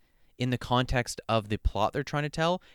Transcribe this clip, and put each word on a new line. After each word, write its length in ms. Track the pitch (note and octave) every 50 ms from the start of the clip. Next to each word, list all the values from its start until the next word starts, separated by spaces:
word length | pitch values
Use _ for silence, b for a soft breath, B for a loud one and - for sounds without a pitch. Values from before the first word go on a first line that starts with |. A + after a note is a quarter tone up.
| _ _ _ _ _ _ _ -
in 120 | B2 B2+
the 60 | B2 -
context 600 | - - B2 B2 B2+ - - B2 A#2 - - - -
of 220 | - A2 A2+ G#2 G2+
the 80 | A2
plot 360 | - - - - G2 G#2+ - -
they're 100 | D3 C#3
trying 180 | - - D3
to 80 | D3 D3+
tell, 320 | - E3 D#3+ E3+ F3+ F3+ b b